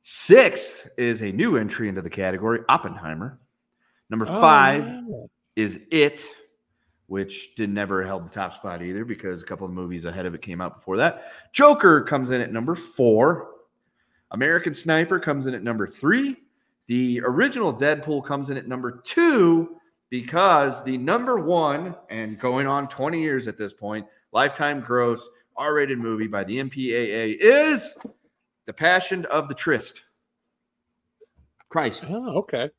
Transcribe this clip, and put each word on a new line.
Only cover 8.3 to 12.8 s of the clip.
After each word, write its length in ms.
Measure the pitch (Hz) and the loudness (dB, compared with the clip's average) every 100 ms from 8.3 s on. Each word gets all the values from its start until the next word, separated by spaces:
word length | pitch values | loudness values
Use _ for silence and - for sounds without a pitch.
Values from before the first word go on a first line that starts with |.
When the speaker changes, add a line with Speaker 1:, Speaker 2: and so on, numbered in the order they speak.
Speaker 1:
top 200 | 104 92 | -10 -10
spot 280 | - 101 87 | -10 -12 -10
either, 240 | 87 98 117 | -8 -8 -8
because 380 | 104 95 87 | -8 -8 -10
a 20 | 87 | -10
couple 200 | 90 92 | -12 -10
of 40 | |
movies 320 | 90 90 90 85 | -10 -8 -8 -8
ahead 200 | 87 90 | -8 -10
of 80 | |
it 80 | 85 | -10
came 180 | - 87 | -12 -10
out 160 | 90 - | -10 -12
before 220 | - 95 | -6 0
that. 340 | 160 - - - _ | 0 -2 -18 -20 _
Joker 480 | - 294 233 190 151 | 6 8 8 6 6
comes 300 | - 143 127 | 4 -2 0
in 100 | 127 | -2
at 100 | 110 | -2
number 220 | 113 127 | -4 -4
four. 760 | 170 | -6